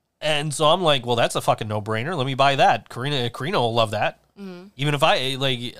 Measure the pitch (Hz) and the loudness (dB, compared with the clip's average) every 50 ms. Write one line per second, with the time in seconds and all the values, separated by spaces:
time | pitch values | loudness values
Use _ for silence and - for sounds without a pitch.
0 | _ _ _ - 156 151 151 147 151 156 143 - 156 151 165 190 180 156 143 131 | _ _ _ -8 -4 -2 -2 -2 -2 -4 -2 2 4 4 4 4 4 4 2 2
1 | 113 120 120 117 135 - - 143 - 143 127 - 110 107 107 107 98 107 110 110 | 2 0 0 2 2 0 0 -2 0 0 0 0 -2 -4 -4 -4 -4 -4 -4 -4
2 | 120 160 185 147 127 139 131 123 135 139 139 135 175 196 135 110 - - - 120 | -4 -4 -4 -4 -4 -2 0 2 2 2 4 4 4 4 4 2 -2 -8 -10 -8
3 | 127 143 147 131 120 117 - - 135 - 123 120 120 113 113 117 113 107 110 104 | -6 -4 -2 -2 -4 -4 -6 -6 -6 -4 -2 0 0 0 2 2 2 2 0 -2
4 | 120 131 - _ _ _ _ 202 196 190 180 175 185 208 _ 127 139 147 147 139 | -4 -4 -6 _ _ _ _ -16 -16 -16 -16 -16 -18 -16 _ -4 -2 -2 0 2
5 | 156 165 208 160 127 135 139 127 139 135 131 117 123 117 - | 2 2 2 2 0 -4 -4 -2 -2 -2 -2 -2 -6 -8 -10